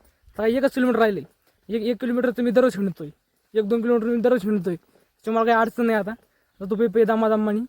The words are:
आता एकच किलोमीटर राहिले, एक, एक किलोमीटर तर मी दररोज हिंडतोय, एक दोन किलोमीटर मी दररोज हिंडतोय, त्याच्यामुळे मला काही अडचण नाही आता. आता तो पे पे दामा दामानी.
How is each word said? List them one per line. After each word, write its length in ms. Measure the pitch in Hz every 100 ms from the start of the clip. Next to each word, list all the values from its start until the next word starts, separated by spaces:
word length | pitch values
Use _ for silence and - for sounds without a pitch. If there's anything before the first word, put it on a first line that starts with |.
| _ _ _
आता 200 | - 220
एकच 240 | 247 269
किलोमीटर 280 | - 254 233
राहिले, 220 | 220 190 139 _ _ _ -
एक, 120 | 220
एक 160 | 214 226
किलोमीटर 280 | 247 240 247
तर 120 | 226
मी 100 | 240
दररोज 260 | 220 254 196
हिंडतोय, 320 | 196 - 151 - _ _ _
एक 140 | 214 208
दोन 140 | 233
किलोमीटर 240 | 233 240 220
मी 160 | 240
दररोज 180 | 240 247
हिंडतोय, 320 | 196 208 175 170
त्याच्यामुळे 680 | - _ _ _ 220 226
मला 100 | 226
काही 80 | 226
अडचण 240 | 226 - 233
नाही 120 | 220
आता. 140 | 190
आता 540 | 233 _ _ _ _ 190
तो 60 | 208
पे 120 | 233
पे 160 | 208
दामा 260 | 220 220 220
दामानी. 300 | 214 214 208